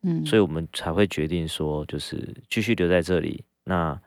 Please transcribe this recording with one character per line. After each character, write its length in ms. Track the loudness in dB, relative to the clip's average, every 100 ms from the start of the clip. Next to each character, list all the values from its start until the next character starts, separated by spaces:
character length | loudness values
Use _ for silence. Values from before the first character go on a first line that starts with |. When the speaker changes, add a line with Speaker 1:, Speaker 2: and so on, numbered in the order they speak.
Speaker 1:
嗯。 220 | -2 0 4
Speaker 2:
所 120 | 4
以 40 |
我 40 | 4
们 200 | 0 -6
才 180 | -6 -2
会 140 | 2 2
决 200 | 0 -2
定 220 | -2 -2
说， 360 | -2 -2 -2 -4
就 120 | -8
是 360 | -8 -8 -8 -12 -6
继 100 | -2
续 140 | 0
留 120 | 2 4
在 120 | 4
这 200 | 4 0
里。 220 | 0 -6 -12 _
那 340 | -2 0 0 -4